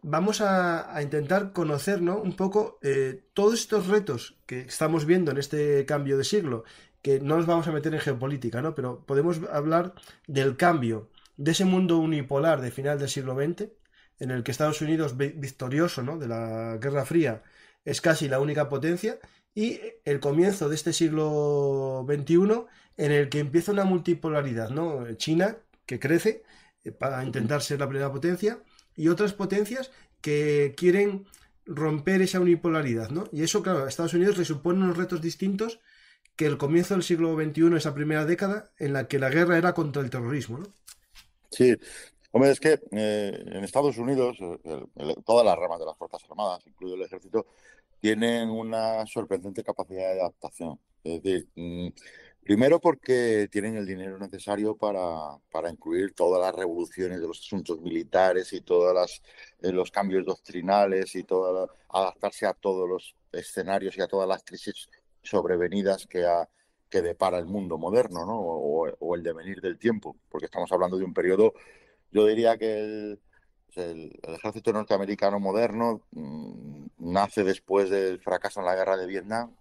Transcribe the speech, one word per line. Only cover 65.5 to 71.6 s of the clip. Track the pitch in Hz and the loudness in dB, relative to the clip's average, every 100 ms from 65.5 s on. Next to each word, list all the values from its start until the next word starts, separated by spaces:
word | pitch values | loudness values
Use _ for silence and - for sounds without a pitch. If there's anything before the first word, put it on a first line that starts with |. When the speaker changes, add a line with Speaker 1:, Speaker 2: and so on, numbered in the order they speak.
| 90 87 101 98 95 - | 0 0 0 0 -2 -4
Speaker 2:
que | 92 | -2
ha, | 87 85 82 _ _ _ _ | 2 2 0 _ _ _ _
que | 98 | -2
depara | 85 82 95 90 | -2 0 0 0
el | 85 | -4
mundo | 101 92 82 | -6 -6 -6
moderno, | 85 110 117 87 | 0 2 2 -2
¿no? | 87 113 | -6 -6
O, | 90 80 71 76 80 | -4 -4 -2 0 -2
o, | - | -4
o | 80 87 | -4 -4
el | |
devenir | 82 80 87 92 | -4 -6 -10 -8
del | 92 82 | -6 -2
tiempo, | 113 110 80 69 _ | 0 0 -6 -18 _
porque | 78 82 | -10 -8
estamos | 90 87 | -6 0
hablando | 92 90 92 | 2 2 0
de | |
un | 92 | -2
periodo, | 82 90 95 107 - | 0 2 6 4 4